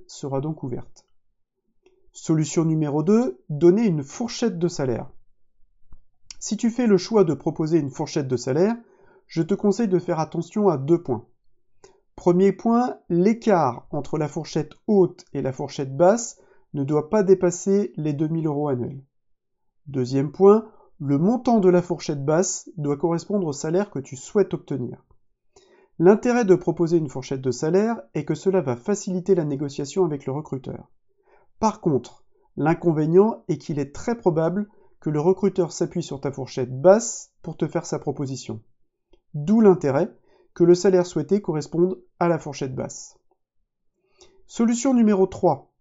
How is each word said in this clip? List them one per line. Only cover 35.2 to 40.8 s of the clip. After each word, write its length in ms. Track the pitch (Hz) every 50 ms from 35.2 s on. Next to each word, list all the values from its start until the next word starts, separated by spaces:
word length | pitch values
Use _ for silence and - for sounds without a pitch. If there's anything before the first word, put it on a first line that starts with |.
| 147 185 185 - 202 196 190 190 170 156
s'appuie 320 | - - 175 170 - 175 -
sur 180 | - 143 135
ta 100 | - 139
fourchette 480 | 135 135 131 - - 135 123 127 127 131
basse 520 | 147 185 202 226 233 - - - - - _ _
pour 160 | - 165 156
te 100 | - 165
faire 200 | 147 - 165 160
sa 100 | - 156
proposition. 640 | 143 - 147 139 151 139 131 131 - - - 113 107 - _ _ _ _ _ _ _ _ _ _ _ _ _ -
D'où 260 | 147 147 175 220 233
l'intérêt 560 | 220 196 175 - 143 135 131 147 190 - - _ _ _ _ _ _ _ _
que 100 | - 170
le 120 | 170 175
salaire 320 | 175